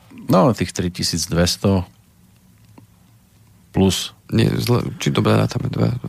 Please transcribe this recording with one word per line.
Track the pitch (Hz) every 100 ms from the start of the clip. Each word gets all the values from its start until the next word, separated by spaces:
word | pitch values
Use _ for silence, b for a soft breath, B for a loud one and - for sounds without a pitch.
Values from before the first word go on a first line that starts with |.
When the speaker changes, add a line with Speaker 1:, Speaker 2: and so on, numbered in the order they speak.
| _ -
Speaker 1:
No, | - 180 160
tých | 107 90
tritisícdvesto | - 90 - - 87 - 82 87 - 104 95 90 _ _ _ _ _ _ _ _ - - _ _ _ _ _ _ _ _
plus. | - 95 90 - - _
Speaker 2:
Nie, | 123 107
zle, | - 113 120 - -
či | -
dobre | 135 104 107
rátame, | 107 - -
dve, | 113 117 120